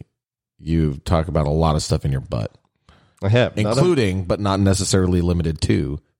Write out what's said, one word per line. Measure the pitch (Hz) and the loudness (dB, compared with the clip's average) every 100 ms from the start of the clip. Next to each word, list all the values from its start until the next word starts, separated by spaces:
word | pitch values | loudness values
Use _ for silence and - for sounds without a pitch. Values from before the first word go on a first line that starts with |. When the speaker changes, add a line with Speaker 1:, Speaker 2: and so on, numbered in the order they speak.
| - _ _ _ _ _ | -10 _ _ _ _ _
Speaker 1:
you've | 76 82 78 69 | -2 0 0 -2
talked | - 82 80 | -2 0 0
about | 76 73 | -2 0
a | |
lot | 78 80 | 0 0
of | 76 | 0
stuff | - 78 73 | -2 -2 -2
in | |
your | 67 | -4
butt. | - 58 52 - _ _ _ _ _ _ | -4 -6 -8 -12 _ _ _ _ _ _
Speaker 2:
I | 98 | 0
have. | 120 98 104 | 2 2 0
None | 101 | 0
of | 123 | 2
Speaker 1:
Including, | 180 151 101 95 | 2 2 0 0
but | 87 101 | -2 -2
not | 101 98 | 0 2
necessarily | 98 95 92 98 90 90 | 2 2 0 0 2 2
limited | 87 87 82 76 | 2 0 -2 -2
to, | - 101 69 71 - | -2 0 -2 -6 -12